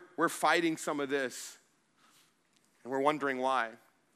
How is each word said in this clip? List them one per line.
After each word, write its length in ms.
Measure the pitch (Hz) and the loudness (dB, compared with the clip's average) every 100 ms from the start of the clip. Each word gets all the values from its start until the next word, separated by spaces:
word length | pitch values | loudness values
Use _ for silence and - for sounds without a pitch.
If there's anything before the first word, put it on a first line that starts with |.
| - - | -4 -2
we're 120 | 165 | 0
fighting 480 | - 160 170 165 156 | 2 2 4 2 0
some 240 | 175 147 | -4 -4
of 80 | 139 | -2
this, 480 | 143 127 - - - _ _ _ _ _ _ _ _ _ _ _ _ | -2 -2 -6 -14 -16 _ _ _ _ _ _ _ _ _ _ _ _
and 80 | 117 | -4
we're 80 | 135 | 0
wondering 380 | 143 151 143 127 | 2 2 0 0
why. 320 | 131 131 113 117 _ _ _ | 0 0 -2 -6 _ _ _